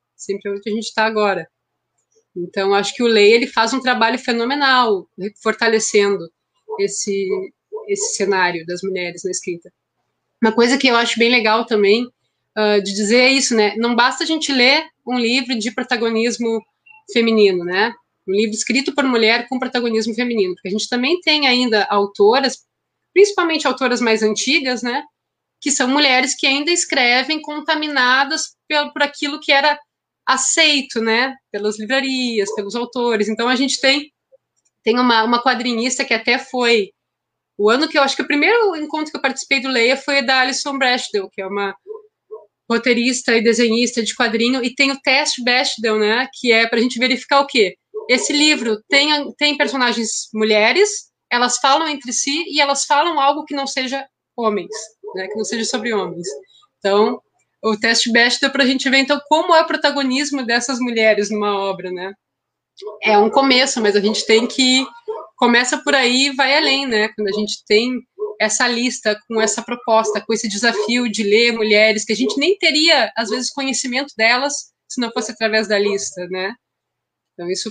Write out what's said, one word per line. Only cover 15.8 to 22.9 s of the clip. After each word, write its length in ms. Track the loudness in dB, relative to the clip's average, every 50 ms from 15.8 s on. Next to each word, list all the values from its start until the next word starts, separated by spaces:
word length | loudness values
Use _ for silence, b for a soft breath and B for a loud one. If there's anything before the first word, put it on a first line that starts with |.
| -4 -4 -2 -2 -2 -2 0 0 0 -2 -2 -2 -4 -4 -4 -4 -6 _ _ _ _ _ -20 _ _ -4
feminino, 540 | -2 0 2 2 4 4 4 4 4 2 -2
né? 260 | -2 0 0 0 0 -2 -8 _ _ _ _ _ -4
Um 40 |
livro 220 | -2 0 0 0 -2
escrito 400 | -6 -4 -2 -2 -2 -2 -2 -2
por 100 | -2 0
mulher 440 | 0 2 2 2 2 2 0 -2 -6
com 100 | -6 -6
protagonismo 540 | -6 -4 -4 -4 -2 0 -2 -2 -2 -2 -4
feminino, 400 | -4 -2 -2 0 0 0 -2 -2
porque 140 | -6 -8 -6
a 40 |
gente 160 | -6 -6 -4 -4
também 320 | -4 -2 0 0 -2 -2
tem 280 | 0 0 0 2 2 2
ainda 360 | 2 2 2 2 2 0 0
autoras, 720 | 2 0 0 0 0 0 4 4 4 6 4 2 0 -4 -6 _ _ _ _ _ _